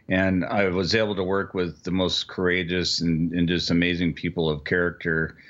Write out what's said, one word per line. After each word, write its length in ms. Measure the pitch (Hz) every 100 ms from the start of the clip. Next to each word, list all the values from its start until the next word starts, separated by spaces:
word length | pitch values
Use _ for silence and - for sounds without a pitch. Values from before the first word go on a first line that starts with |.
| -
And 340 | 92 95 92
I 240 | 85 110 98
was 260 | 90 87
able 220 | 110 107 98
to 80 |
work 300 | 92 98 95
with 300 | 95 87 -
the 60 | -
most 380 | 92 90 - -
courageous 720 | - 90 90 85 90 85 -
and, 320 | 85 80 82
and 160 | 87 87
just 220 | 87 -
amazing 420 | 85 87 87 87
people 380 | - 87 87 80
of 140 | 76
character 720 | - 92 87 - 87 80 80 - -